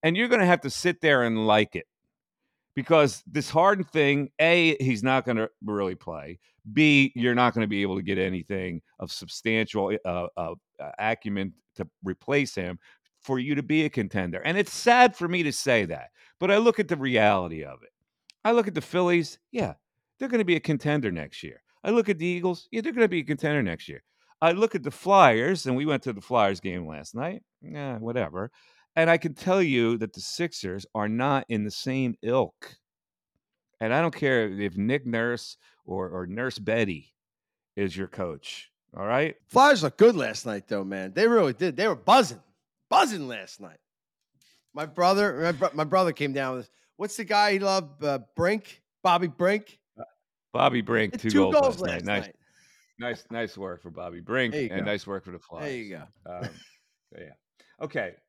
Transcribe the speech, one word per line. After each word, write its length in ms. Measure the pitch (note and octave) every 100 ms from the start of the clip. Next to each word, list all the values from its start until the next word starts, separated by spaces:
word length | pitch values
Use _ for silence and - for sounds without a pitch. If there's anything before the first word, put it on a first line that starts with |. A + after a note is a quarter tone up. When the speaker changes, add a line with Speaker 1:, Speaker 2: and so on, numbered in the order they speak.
Speaker 1:
And 140 | D#3+ F3+
you're 100 | A#3
gonna 180 | A#3+
have 180 | F3+ F3
to 80 | C#3
sit 300 | - F3+ E3+
there 220 | D#3+ C#3
and 240 | A#2 A2 A2
like 300 | G#2+ G#2+ -
it. 100 | - _ _ _ _ _ _ _ _
Because 480 | - B2 E3 D3 - -
this 200 | D3+ C#3+
Harden 360 | D#3 F#3 G3+
thing, 460 | E3+ D#3 C#3+ C#3+ C#3 _
A, 360 | D#3+ F3 E3 D3
he's 220 | C3+ A2+
not 200 | B2 C3
gonna 260 | B2+ A2+ A2 _
really 300 | G#2 G#2 G2
play. 460 | F#2 - D#2+ C#2+ F2+ _ _ G#2+
B, 400 | G#2+ D#3 C#3+ C3+
you're 220 | B2 B2 A#2+
not 180 | A#2+
gonna 140 | A2+ G#2+
be 140 | G#2
able 120 | G2+
to 80 | F#2+
get 160 | F2 F#2+
anything 640 | F#2 F#2 - G2 F#2 E2 _ _
of 140 | F#2
substantial, 840 | - F2+ - A2+ A2 A2 G#2+ G2 G#2+
uh, 220 | F#2 F2 F2 -
uh, 180 | E2+ F2 _ _
uh, 100 | D2 -
acumen 540 | G#2+ A2+ A2 G2+ F#2+ - _
to 120 | - G2 _
replace 540 | F#2+ F#2 - C#3+ C3+ -
him 200 | F2+ F2+ _ _ _ _
for 180 | - C3
you 160 | C3
to 80 | D3
be 220 | B2 D#3
a 40 | D3+
contender. 520 | - G2+ G#2 F2 F2+
And 180 | C#3+ F3+
it's 140 | G3+
sad 420 | - - A#3+ B3
for 140 | - F3
me 160 | F3+
to 80 | D3+
say 320 | - - A#2
that, 260 | F#2 D2+ B1 _ _ _
but 100 | F#3
I 60 | G3+
look 240 | A#3 A3
at 80 | F3+
the 80 | E3
reality 680 | C3+ A#2+ G#2+ G2+ F2 D#2+
of 220 | C#2 C2
it. 60 | A1 _ _ _ _ _
I 60 | G#3+
look 160 | A#3 G#3
at 80 |
the 60 | E3+
Phillies, 580 | - F3 F3+ F3 D#3 - _
yeah, 220 | B3 C#3 D2 _ _ _ _
they're 100 | C4
gonna 160 | A#3+
be 120 | F#3 E3
a 40 |
contender 520 | - D3 D3+ D3 A2+
next 320 | E2+ D2 -
year. 180 | C#2+ A#1+ _ _
I 60 | -
look 180 | A#3 A3
at 100 | F3+
the 80 | F3
Eagles, 420 | F3 F3+ E3+ -
yeah, 80 | A3+
they're 120 | A3+
gonna 140 | A#3+ A3
be 140 | E3+
a 40 |
contender 380 | C#3+ D3+ D#3 D3
next 260 | G#2 E2 -
year. 140 | C#2+ _ _ _ _
I 100 | E3
look 220 | F3 A3
at 80 | F#3+
the 80 | C3
Flyers, 760 | - F3+ G3 D#3 A2+ B2+ F#3 C3
and 100 | B2+
we 100 | D3+
went 160 | C#3
to 80 | -
the 80 | G#2
Flyers 380 | - B2 G2+ F#2+
game 280 | G2 F2+ D#2+
last 280 | D#2 D2
night, 280 | A2+ D3 G3+ _ _ -
eh, 240 | D3+ C#3 A#2
whatever, 520 | A2+ A#2+ F2 E2+ A2 _ _ _ _ -
and 120 | E3
I 80 | E3
can 180 | E3
tell 280 | C#3+ F3+ F#3+
you 360 | F3 C3 A#2 A#2
that 140 | G#2+
the 80 | -
Sixers 640 | - - E3+ - G2 F#2 F#2+ A2
are 120 | G#2
not 360 | A2 C3+ C3+ -
in 140 | A2+
the 80 | G#2
same 460 | - - C3 B2+ A2+
ilk. 540 | A2 B2+ G2 _ - - _ _ _ _ _ _ _ _ _ _
And 140 | A2
I 60 | C3
don't 140 | E3
care 340 | - C#3+ B2+ G#2+
if 280 | G2 G2+ F2+
Nick 300 | G#2 C#3 B2+
Nurse 500 | A#2 A#2 A#2+ - - _ _
or, 240 | - F#2 F#2
or 180 | F2+ F2+
Nurse 320 | G#2 B2+ B2
Betty 560 | G#2 A2+ G#2+ D#2+ - _ _ _ _ _ _ -
is 200 | G2 E2+
your 120 | F#2+
coach, 640 | - F2+ D2 - - - _ _ -
all 100 | G2+
right? 300 | B2 D#3 - _
Speaker 2:
Flyers 380 | - - B3+
looked 140 | D3+ -
good 180 | A3 G3
last 300 | A#2 A2 A#2+
night, 200 | G#2 -
though, 160 | G#2
man. 300 | F#2+ G2 F#2+
They 140 | F#2+ A3+
really 240 | A#3 D#3
did. 240 | A#2 F3+ D3+
They 100 | G#3+
were 80 |
buzzing, 460 | D3+ C3+ A#3+ F#3+ A#2 _ _ _ _ _
buzzing 380 | - E4+ G3+ C#3
last 320 | A2+ F#2+ -
night. 180 | F#2 D#2+ _ _ _ _ _ _ _ _ _
My 120 | D3 D#3
brother, 520 | - F3+ G3 G#3 C#3
my 100 | E3
bro-, 180 | D#3+ F3+
my 100 | C#3+
brother 280 | D#3 F#3 F3+
came 200 | D3+ C#3+
down 240 | C3+ C3+ B2+
with, 140 | A#2+ _ _ _
what's 200 | G#3 -
the 80 |
guy 280 | G#3 G#3 G#3
he 60 | G3
loved? 420 | G3 F#3+ D#3 C#3+
Uh, 180 | D3 C#3 A#2
Brink? 480 | - F3 G#3+ - - _ _
Bobby 240 | F#3 F3 F3+
Brink? 500 | C3+ F3+ G#3 G#3 _ _ _
Speaker 1:
Uh, 60 | A#2 _ _ _ _
Bobby 280 | A#2+ C3+ B2
Brink, 320 | G#2 A#2 G#2+
Speaker 2:
Hit 80 | B3
Speaker 1:
two 100 | A2+
Speaker 2:
two 80 | F#2+ F#2+
Speaker 1:
goals 20 |
Speaker 2:
goals 260 | D4+ C4+ F3
Speaker 1:
last 240 | F2+ F2
night. 20 | F2+
Speaker 2:
last 0 |
Speaker 1:
Nice, 200 | G#2 G2+
Speaker 2:
night. 80 | - _ _ _ _ _ _
Speaker 1:
nice, 260 | A#2+ A2+ _
nice 280 | A#2 A2 -
work 220 | F#2+ F2
for 100 | F2
Bobby 300 | E2 F2 F2
Brink, 340 | E2+ B2 B2
Speaker 2:
There 80 | D3
you 80 | A#2+
Speaker 1:
and 80 | F#2+
Speaker 2:
go. 60 | G2+
Speaker 1:
nice 200 | G#2 -
work 180 | G2
for 60 | F2+
the 80 | F2
Flyers. 280 | _ E2+ D3
Speaker 2:
There 100 | B2+
you 140 | G#2+
go. 120 | F2 D2+ _ E2
Speaker 1:
Um, 200 | F2+ A#2+ E2+ - _
<laughs> 340 | _ _ _ -
yeah. 160 | E2 _ _ _ _ _
Okay. 340 | D3+ C#3+ F#2+ F2